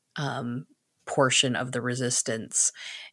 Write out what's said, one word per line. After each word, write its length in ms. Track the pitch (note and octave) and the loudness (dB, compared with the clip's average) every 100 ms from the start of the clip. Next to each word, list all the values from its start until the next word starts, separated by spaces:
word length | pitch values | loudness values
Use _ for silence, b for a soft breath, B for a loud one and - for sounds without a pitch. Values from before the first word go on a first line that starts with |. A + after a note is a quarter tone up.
| _ - | _ -4
um, 500 | C#3 B2 A#2+ B2 - _ _ _ - | -4 -2 -4 -6 -8 _ _ _ -4
portion 500 | - C3 - C3 B2 | 4 4 6 4 2
of 160 | B2+ | 0
the 100 | B2+ | -2
Resistance. 880 | B2 B2 B2 - - A2+ - - - B B B B | -2 -2 0 0 0 -4 -2 0 0 B B B B